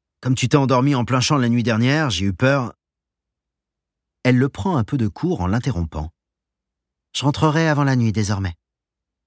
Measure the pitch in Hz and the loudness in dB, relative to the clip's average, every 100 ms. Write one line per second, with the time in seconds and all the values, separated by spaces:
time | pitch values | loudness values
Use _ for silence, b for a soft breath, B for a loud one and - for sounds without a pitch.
0 | _ _ 123 127 120 147 131 127 139 131 | _ _ -4 -2 2 2 2 2 2 0
1 | 113 127 117 147 120 120 117 110 123 151 | 0 0 2 2 2 0 0 2 2 2
2 | 147 87 98 87 131 143 113 - _ _ | 0 -2 -4 0 2 2 -2 -10 _ _
3 | _ _ _ _ _ _ _ _ _ _ | _ _ _ _ _ _ _ _ _ _
4 | _ _ 127 123 135 - 196 151 107 143 | _ _ 0 2 2 -2 -2 -2 0 -2
5 | 107 - - 107 90 117 127 87 80 80 | -2 -2 -4 -2 -2 -2 -2 -4 -4 -6
6 | 76 - _ _ _ _ _ _ _ _ | -10 -12 _ _ _ _ _ _ _ _
7 | _ - 135 - 156 151 165 147 139 127 | _ -4 -2 2 2 2 2 2 2 2
8 | 113 104 101 98 95 - _ _ _ _ | 0 0 -2 -2 -6 -10 _ _ _ _
9 | _ _ | _ _